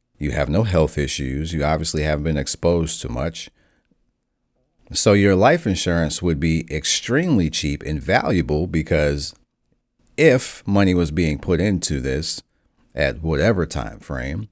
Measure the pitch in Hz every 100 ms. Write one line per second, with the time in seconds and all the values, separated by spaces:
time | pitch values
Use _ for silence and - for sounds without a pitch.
0 | _ _ 73 - 71 85 110 87 76 -
1 | 71 - 65 67 82 82 71 78 82 78
2 | 76 76 76 73 67 - 85 87 82 -
3 | - 60 80 82 - _ _ _ _ _
4 | _ _ _ _ _ _ _ _ _ 90
5 | 113 101 98 92 117 170 113 90 90 85
6 | 78 - 87 76 82 80 - 76 - -
7 | - 135 180 120 80 - 76 71 - 76
8 | - 117 - 98 76 76 90 80 80 80
9 | 73 73 71 - _ _ _ _ _ _
10 | _ - 156 127 - - - 101 95 90
11 | 82 80 82 76 - 82 101 90 - 69
12 | 65 67 82 - - _ _ _ _ -
13 | 71 - 80 71 95 95 82 - 53 -
14 | - 67 65 85 107